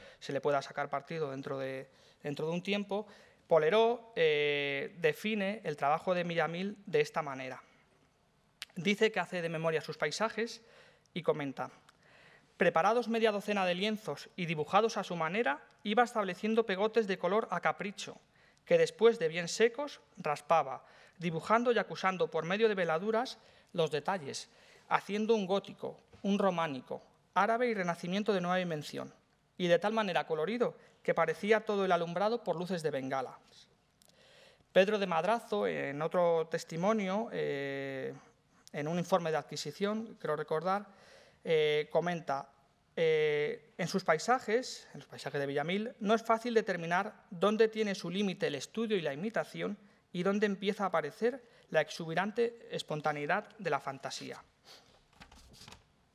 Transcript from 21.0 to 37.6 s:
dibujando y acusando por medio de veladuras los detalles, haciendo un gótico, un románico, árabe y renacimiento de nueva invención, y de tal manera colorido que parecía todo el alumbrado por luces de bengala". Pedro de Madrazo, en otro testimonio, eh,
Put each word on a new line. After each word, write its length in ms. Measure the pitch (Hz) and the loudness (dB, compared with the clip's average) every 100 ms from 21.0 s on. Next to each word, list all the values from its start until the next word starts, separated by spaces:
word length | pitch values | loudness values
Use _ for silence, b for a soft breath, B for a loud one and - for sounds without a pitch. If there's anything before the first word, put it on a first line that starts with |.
| B - | B -8
dibujando 540 | 170 160 - 226 247 | -6 -4 2 2 4
y 40 | 220 | 2
acusando 540 | - 160 190 185 160 | 0 -2 -2 0 0
por 140 | 160 160 | 0 -2
medio 240 | 196 226 | 2 2
de 60 | 196 | 2
veladuras 640 | 170 160 202 220 262 - B B B | 0 0 0 -2 -2 -8 B B B
los 180 | 180 160 | -2 0
detalles, 580 | 147 139 196 135 117 - B B B B | 0 -2 -4 -6 -10 -12 B B B B
haciendo 480 | 165 - 202 220 226 | 0 0 -2 2 2
un 100 | 185 | 2
gótico, 540 | 196 - - 131 - _ - | 0 -2 -10 -12 -12 _ -6
un 180 | 202 196 | 0 4
románico, 640 | 196 175 165 131 - 127 - _ _ | 4 2 0 -4 -8 -10 -12 _ _
árabe 340 | - 202 226 247 | 2 4 4 2
y 60 | |
renacimiento 600 | 214 175 170 175 190 214 | 0 -2 -2 -2 -2 0
de 60 | 202 | 0
nueva 220 | 175 185 | 2 0
invención, 520 | 180 156 147 139 131 - _ _ _ - | 0 -4 -6 -10 -12 -14 _ _ _ -4
y 100 | 175 | 4
de 120 | 170 | 4
tal 120 | 202 | 4
manera 340 | 220 208 165 143 | 0 0 0 0
colorido 500 | 156 160 233 202 - B B | -2 0 0 -2 -2 B B
que 100 | - | -2
parecía 460 | 170 165 156 202 214 | 2 0 0 2 2
todo 240 | 214 208 | 2 -2
el 80 | 190 | 2
alumbrado 520 | 175 170 175 202 233 | 2 0 0 0 0
por 120 | 226 160 | -2 -4
luces 260 | 180 185 | -4 -4
de 80 | 156 | -2
bengala". 480 | 139 131 135 127 - _ - - _ _ _ _ B B B B B _ | -4 -4 -4 -6 -10 _ -20 -20 _ _ _ _ B B B B B _
Pedro 260 | - 190 208 | 4 4 2
de 80 | 196 | 0
Madrazo, 600 | 165 175 233 - 208 202 | 0 0 -2 -2 -2 -2
en 340 | 160 139 139 | -2 -4 -4
otro 460 | 160 185 175 165 160 | -2 2 2 2 0
testimonio, 800 | 165 - 165 185 220 190 196 233 | -6 -6 -4 0 0 0 -2 -4
eh, 800 | 175 151 143 | -4 -4 -4